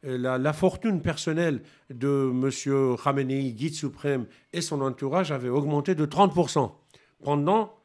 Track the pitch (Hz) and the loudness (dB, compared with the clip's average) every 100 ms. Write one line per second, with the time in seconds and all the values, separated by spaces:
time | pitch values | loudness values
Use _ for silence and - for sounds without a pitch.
0 | 139 127 127 127 139 151 185 185 226 185 | -6 -2 0 2 0 2 0 2 -2 0
1 | 160 151 - 160 170 135 - - _ 123 | -2 -2 -2 0 0 0 -6 -20 _ -4
2 | 139 139 131 127 135 131 139 139 135 120 | 0 2 2 2 0 -2 0 2 2 2
3 | 143 135 131 135 135 110 151 151 147 - | 0 0 0 -2 -4 -4 -6 -4 -8 -4
4 | 143 135 107 - _ 170 - 147 135 123 | -2 -2 -4 -12 _ -8 -4 -2 -2 -4
5 | 139 160 170 139 123 135 143 147 143 170 | -2 -2 0 -2 -2 0 0 0 0 0
6 | 151 151 196 156 151 156 120 - _ - | 0 4 4 4 2 2 0 -4 _ -20
7 | _ _ 139 147 147 214 214 - | _ _ -2 0 4 2 0 -8